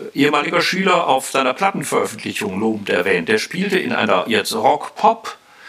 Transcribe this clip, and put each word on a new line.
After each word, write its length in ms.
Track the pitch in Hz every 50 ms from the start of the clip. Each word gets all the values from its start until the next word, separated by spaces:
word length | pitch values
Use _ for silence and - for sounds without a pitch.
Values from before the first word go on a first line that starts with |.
| - - -
ehemaliger 480 | 135 139 147 147 147 147 165 170 170
Schüler 460 | 160 - 180 190 190 185 180 175 170 151
auf 240 | 135 135 - -
seiner 220 | - 139 139 - -
Plattenveröffentlichung 1080 | - 196 196 196 175 147 - - - - - 113 104 - 110 104 - 110 98 92 95
lobend 300 | 107 113 110 104 101 104
erwähnt. 380 | 104 95 - 98 92 90 85 -
Der 100 | 110 107
spielte 400 | - - - 156 196 208 190 175
in 140 | - -
einer 340 | - - 113 110 95 92 - 120
jetzt 280 | 110 101 95 - 98
Rock-Pop, 840 | 110 113 127 147 147 - - - - - 220 226 226 - - - - _ _ - - -